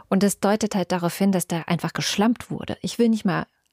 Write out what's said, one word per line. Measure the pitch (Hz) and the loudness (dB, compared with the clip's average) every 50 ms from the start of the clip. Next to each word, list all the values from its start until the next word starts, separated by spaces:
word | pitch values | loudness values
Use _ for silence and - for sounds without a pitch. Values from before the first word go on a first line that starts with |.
| - _ | -6 _
Und | - 190 202 | 0 2 2
das | 196 - _ | 2 0 _
deutet | - 196 214 214 220 208 - | 0 0 2 2 0 -2 -2
halt | 196 175 _ 185 | -2 -2 _ -2
darauf | 175 175 170 - - | -2 -2 -2 0 2
hin, | 196 202 190 | 2 2 2
dass | 175 - _ | 0 0 _
da | 175 165 - | -4 -6 -2
einfach | - 175 156 - 160 - | -2 -4 -2 -2 -6 -4
geschlampt | - 147 - - 196 208 240 240 - - - | -4 -4 -4 0 2 2 2 2 0 -4 -10
wurde. | - - - - - - | -10 -10 -6 -8 -8 -8
Ich | - 180 - - | -6 -8 0 2
will | 240 226 | 2 4
nicht | 220 208 - | 4 2 0
mal | 196 160 160 170 _ _ _ _ _ | 0 -2 -2 -4 _ _ _ _ _